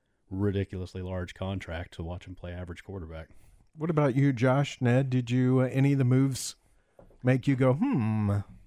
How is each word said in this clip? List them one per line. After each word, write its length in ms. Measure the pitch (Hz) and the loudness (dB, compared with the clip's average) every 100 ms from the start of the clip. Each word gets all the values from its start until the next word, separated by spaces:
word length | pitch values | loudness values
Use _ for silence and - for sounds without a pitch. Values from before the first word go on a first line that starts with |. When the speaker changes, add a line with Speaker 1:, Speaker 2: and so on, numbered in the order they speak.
| _ _ _ | _ _ _
Speaker 1:
ridiculously 760 | 95 104 98 95 95 92 95 | -4 -2 -2 -4 -8 -12 -10
large 320 | 92 92 90 | -8 -8 -8
contract 600 | - 95 95 - 82 87 | -8 -8 -8 -8 -10 -12
to 80 | - | -12
watch 240 | 85 87 - | -12 -12 -14
him 80 | |
play 180 | 90 87 | -16 -14
average 300 | 87 87 85 | -12 -12 -14
quarterback. 460 | - 98 82 80 80 - - _ _ - | -14 -14 -12 -14 -16 -20 -20 _ _ -8
Speaker 2:
What 140 | 160 | -2
about 260 | 156 147 123 | 2 2 4
you, 160 | 143 | 2
Josh? 460 | 127 131 135 139 - | 4 2 4 0 0
Ned, 280 | 120 123 135 | 2 4 2
did 220 | 127 120 | -2 0
you, 300 | 127 127 127 | 2 4 2
uh, 80 | 127 | 2
any 220 | 131 139 | 2 2
of 60 | 139 | 4
the 60 | |
moves 520 | 127 127 135 127 - - _ _ _ _ - - | 4 4 2 0 -8 -12 _ _ _ _ -20 -4
make 240 | 123 131 - | 0 2 0
you 80 | |
go, 200 | 127 131 | 2 2
"Hmm, 640 | 135 269 202 110 107 104 101 - - | 2 0 0 0 0 0 -2 -4 -14